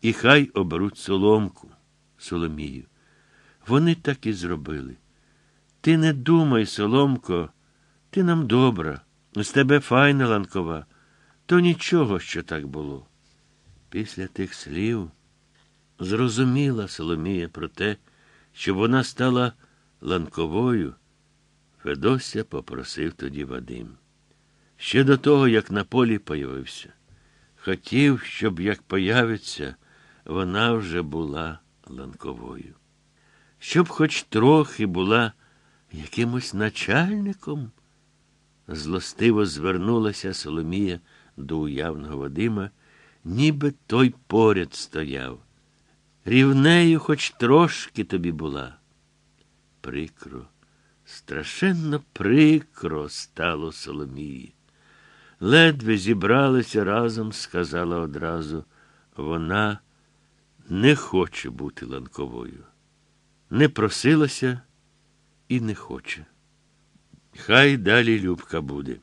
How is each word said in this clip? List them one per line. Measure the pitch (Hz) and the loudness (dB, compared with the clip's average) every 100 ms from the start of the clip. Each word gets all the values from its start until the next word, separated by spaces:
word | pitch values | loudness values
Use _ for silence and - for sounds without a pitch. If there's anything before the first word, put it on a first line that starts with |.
І | 113 | -2
хай | 107 117 147 139 | 0 6 6 4
оберуть | - 90 82 101 - | -2 -2 -2 -4 -4
Соломку, | - 95 101 107 101 - - _ _ _ _ _ | -4 2 4 4 2 -8 -20 _ _ _ _ _
Соломію. | - 90 82 76 76 65 62 _ _ _ _ _ _ _ - | -8 -4 -4 -6 -10 -12 -18 _ _ _ _ _ _ _ 0
Вони | 127 170 165 | 2 4 2
так | 156 139 110 | -2 -4 -4
і | |
зробили. | 101 87 85 73 78 65 62 _ _ _ _ _ _ _ _ | -6 -4 -6 -6 -10 -10 -16 _ _ _ _ _ _ _ _
Ти | - 160 | 2 4
не | 160 | 4
думай, | 143 123 165 156 120 104 | 2 4 4 6 2 0
Соломко, | - 104 127 143 127 - 87 80 _ _ _ _ _ _ | -2 0 4 2 0 -2 -4 -4 _ _ _ _ _ _
ти | - | 0
нам | 180 165 135 | 2 2 2
добра, | 123 127 104 78 69 _ _ _ - | 4 4 2 -6 -8 _ _ _ -6
з | 104 | -2
тебе | 139 135 143 | 2 4 4
файна | 135 123 143 143 123 | 4 4 4 4 2
Ланкова, | 107 98 98 82 80 73 _ _ _ _ _ _ | 0 -2 -4 -4 -6 -10 _ _ _ _ _ _
то | 180 | 2
нічого, | 175 170 - 175 131 95 | 2 0 0 2 2 -2
що | - - | -4 -10
так | 85 82 71 | -8 -8 -8
було. | 71 73 69 64 _ _ _ _ _ _ _ _ | -10 -10 -12 -16 _ _ _ _ _ _ _ _
Після | 95 107 - 95 | -10 -8 -10 -12
тих | - 95 | -8 -8
слів | - - 76 107 117 85 _ _ _ _ _ _ _ _ _ | -8 -10 -4 -2 -4 -6 _ _ _ _ _ _ _ _ _
зрозуміла | 92 107 123 110 131 127 143 120 98 | -4 0 0 0 0 2 0 -2 -6
Соломія | - 80 82 82 98 85 | -8 -4 -4 -2 -4 -6
про | - 82 | -10 -12
те, | - 98 208 _ _ _ _ _ | -4 -4 -4 _ _ _ _ _
що | - - 95 | -10 -4 0
вона | 113 131 | 2 2
стала | 127 - 127 123 123 - _ _ _ _ | 0 -2 0 0 -2 -4 _ _ _ _
Ланковою, | 67 90 80 - 82 87 123 120 76 - _ _ _ _ _ _ _ _ | -4 -4 -4 -4 -4 0 0 0 -2 -8 _ _ _ _ _ _ _ _
Федося | - 71 87 131 - - | -8 -2 0 -2 -4 -10
попросив | 110 69 - 64 64 - 80 | -8 -10 -10 -12 -12 -6 -8
тоді | - 69 71 | -6 -12 -10
Вадим. | 69 64 62 60 57 60 _ _ _ _ _ _ _ _ | -10 -10 -12 -14 -14 -20 _ _ _ _ _ _ _ _
Ще | - - | -2 2
до | 135 139 | 4 4
того, | 143 147 135 | 4 4 6
як | 110 101 | 4 0
на | 101 | -4
полі | 98 123 120 107 | -2 2 2 0
появився. | - 78 67 67 67 - - _ _ _ _ _ _ _ | -4 -6 -6 -10 -12 -16 -20 _ _ _ _ _ _ _
Хотів, | - 92 - 117 143 127 | -6 -6 -2 2 4 2
щоб, | - - 110 85 | -2 -4 -4 -2
як | 95 101 | -4 -4
появиться, | _ 95 95 117 117 110 - - 69 65 _ _ _ _ - | _ -2 2 2 0 -2 -8 -10 -12 -12 _ _ _ _ -8
вона | 85 92 95 117 | -4 -2 0 0
вже | 117 98 82 | 0 -2 -6
була | 82 78 80 73 82 80 _ _ - | -4 -4 -6 -6 -8 -10 _ _ -20
Ланковою. | 64 65 67 71 62 62 62 - - _ _ _ _ _ _ _ _ | -16 -16 -14 -14 -12 -14 -16 -18 -20 _ _ _ _ _ _ _ _
Щоб | - 160 175 | -2 2 2
хоч | - 156 - | 2 0 0
трохи | - 110 120 156 147 - 107 | -4 2 6 6 4 -2 -4
була | 87 95 113 113 - _ _ _ _ _ | 0 2 2 2 -4 _ _ _ _ _
якимось | 80 76 - 120 123 - | -18 -12 -4 -2 -2 -6
начальником, | 95 107 - - 117 175 208 202 190 - 151 127 _ _ _ _ _ _ _ _ _ _ | -4 -4 -4 0 2 2 -2 -4 -8 -10 -10 -10 _ _ _ _ _ _ _ _ _ _
злостиво | 80 76 92 - - 117 107 101 | -12 -6 -6 -6 0 2 4 0
звернулася | 73 85 92 95 120 107 101 95 | -2 -4 -2 0 0 -2 -4 -8
Соломія | 92 - 78 80 92 101 85 _ _ _ - | -10 -8 -6 -6 -4 -4 -4 _ _ _ -16
до | 69 80 | -8 -4
уявного | 76 69 80 76 73 71 | -4 -4 -6 -8 -10 -10
Вадима, | 69 71 113 107 98 _ _ _ _ _ | -8 -4 -2 -2 -6 _ _ _ _ _
ніби | - 98 151 147 147 143 _ | -8 0 0 2 -2 -4 _
той | 113 131 123 _ | 2 2 2 _
поряд | 104 110 98 85 | 4 4 4 -2
стояв. | - - 80 76 67 64 62 _ _ _ _ _ _ _ _ - | -10 -12 -8 -8 -8 -10 -14 _ _ _ _ _ _ _ _ 2
Рівнею | 120 135 135 143 170 170 160 | 4 6 6 6 6 6 4
хоч | - 151 - | 2 -2 -2
трошки | - 117 143 170 - - - | -2 6 6 6 0 -10 -8
тобі | 95 95 85 | -4 -2 -4
була. | 80 78 71 64 - _ _ _ _ _ _ _ _ _ _ | -4 -6 -8 -10 -16 _ _ _ _ _ _ _ _ _ _
Прикро, | - 65 78 _ - 65 62 _ _ _ _ _ _ | -10 -8 -8 _ -18 -18 -18 _ _ _ _ _ _
страшенно | - _ - - - 190 180 156 147 - | -20 _ -10 -8 -2 0 0 -2 -4 -6
прикро | - 98 131 151 156 - - 85 78 73 | -4 2 6 8 6 0 -8 -6 -4 -6
стало | - - - 85 80 80 | -10 -16 -4 -2 -2 -6
Соломії. | 78 - 73 73 65 73 67 64 _ _ _ _ _ _ _ _ _ | -10 -12 -10 -10 -10 -12 -14 -16 _ _ _ _ _ _ _ _ _
Ледве | 92 147 165 147 110 110 | 4 6 6 4 0 0
зібралися | 95 110 98 123 139 127 117 110 | 2 0 4 4 4 2 0 -2
разом, | 95 107 117 110 110 | 0 0 0 -4 -8
сказала | 104 - 90 85 80 85 87 | -8 -8 -4 -4 -4 -4 -4
одразу: | 82 71 82 82 78 80 73 _ _ _ _ - | -6 -6 -6 -6 -6 -10 -12 _ _ _ _ -12
"Вона | 73 82 80 98 107 104 _ _ _ _ _ _ _ _ - | -6 -6 -2 -2 -2 -4 _ _ _ _ _ _ _ _ -8
не | 87 120 147 | 0 2 2
хоче | - 95 85 - 67 | 0 -2 -2 -4 -12
бути | 62 73 - 62 | -10 -12 -12 -12
Ланковою. | 65 65 - 69 60 60 - - _ _ _ _ _ _ _ _ | -12 -12 -10 -10 -10 -14 -16 -20 _ _ _ _ _ _ _ _
Не | 110 147 | 2 2
просилася | 127 107 - 123 156 147 - 131 123 _ _ _ _ _ _ _ _ _ | 4 0 2 2 4 2 0 -4 -4 _ _ _ _ _ _ _ _ _
і | 123 | -4
не | 113 104 | -2 -6
хоче. | - 64 - - 78 _ _ _ _ _ _ _ _ _ _ - | -10 -14 -12 -14 -14 _ _ _ _ _ _ _ _ _ _ -20
Хай | - 113 143 139 | 2 6 6 6
далі | 95 113 117 110 | 4 4 4 2
Любка | 95 85 - 82 | 0 -4 -4 -6
буде". | 71 71 67 60 | -6 -8 -8 -12